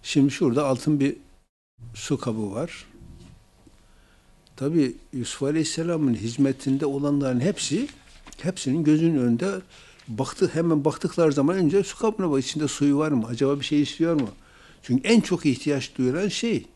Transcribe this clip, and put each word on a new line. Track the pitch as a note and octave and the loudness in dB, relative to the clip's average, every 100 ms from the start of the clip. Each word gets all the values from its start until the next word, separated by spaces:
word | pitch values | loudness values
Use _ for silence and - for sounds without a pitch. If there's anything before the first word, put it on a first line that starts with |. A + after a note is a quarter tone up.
Şimdi | - - C#3 | 0 2 2
şurada | C3 D#3+ A#2+ C#3+ | 4 0 2 0
altın | B2+ - D3+ | 0 0 0
bir | C#3 - - - _ _ _ _ - | 0 -2 -14 -20 _ _ _ _ -18
su | A2+ - C#3+ | -14 -4 -4
kabı | - A2 G#2 | -2 -4 -6
var. | G#2 E3+ - - - - - - - _ _ - _ _ - _ _ _ _ _ - | -6 -8 -10 -20 -20 -20 -20 -20 -20 _ _ -20 _ _ -20 _ _ _ _ _ -6
Tabii | C3+ E3 C3 - - | -2 2 0 -2 -12
Yusuf | C3 A#2 - | -8 -8 -4
Aleyhisselam'ın | C#3 D#3 D3+ - E3 E3 C#3+ | -2 0 -2 -2 -2 0 0
hizmetinde | A2 A2 A#2 C#3 C3+ - C3+ C3+ | 0 -4 0 0 2 -2 0 0
olanların | C#3 C#3+ C#3+ C3+ B2 | -2 0 0 0 0
hepsi, | D#3 - - E3+ C#4+ - - - - - | 0 -2 -2 -2 -4 -10 -20 -20 -20 -8
hepsinin | E3+ F#3+ C#3 D3 | -6 -4 -2 0
gözünün | D3+ D#3 E3 D#3 | 4 4 4 4
önünde | B2 A#2 F#3 F#3+ - - - - - | 2 2 0 -4 -10 -20 -20 -20 -12
baktı, | A2 C3 - F#3+ | -6 -6 0 0
hemen | D#3 E3+ D#3 D3 | 2 2 2 0
baktıkları | D3 F3+ - D#3+ | -2 -4 2 2
zaman | C#3+ C#3 F#3+ | 4 2 2
önce | E3 F#3+ | 2 2
su | F#3+ - | 0 -2
kabına | A3+ A3 F#3 | -2 0 0
bak, | C#3 | 0
içinde | B2+ D#3+ D3 | -2 -4 -4
suyu | - C#3+ C#3+ | 0 2 2
var | D#3 | 2
mı? | C3+ A2 | 0 -2
Acaba | A#2 C3+ C#3+ | 0 0 0
bir | C3 | 0
şey | D3 | 0
istiyor | C#3 - E3 D#3+ | 0 0 0 0
mu? | A2+ - - - - - | -2 -8 -20 -20 -20 -20
Çünkü | - B2+ F3 | -2 0 4
en | A3+ | 4
çok | - F3 D3+ | 4 0 2
ihtiyaç | B2+ D3+ C#3 B2+ - | 0 0 -2 -4 -2
duyulan | B2+ C#3+ G3+ | 0 0 -2
şey. | - A#3 F#3 - | -2 -2 -2 -6